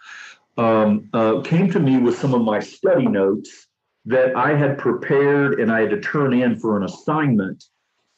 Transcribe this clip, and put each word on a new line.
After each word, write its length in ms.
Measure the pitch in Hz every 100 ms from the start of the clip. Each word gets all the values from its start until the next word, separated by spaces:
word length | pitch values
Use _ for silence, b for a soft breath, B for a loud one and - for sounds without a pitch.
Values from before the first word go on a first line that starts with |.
| B B B B B -
um, 500 | 113 110 107 107 -
uh, 280 | 120 110 135
came 280 | - 165 196
to 100 | 196
me 180 | 139 131
with 200 | 120 117
some 160 | 143
of 80 | 123
my 180 | 110 104
study 460 | - - 196 170 120
notes 600 | 101 95 104 - - _ _ _ _ 107
that 300 | 127 127 123
I 200 | 135 151
had 220 | 143 135
prepared 840 | 127 120 - 139 143 143 139 135
and 100 | 113
I 100 | 113
had 100 | 104
to 100 | 101
turn 320 | - 156 139
in 260 | 123 123 107
for 180 | 113 104
an 80 |
assignment. 800 | 90 - - 151 151 110 95 - - _ _ _ _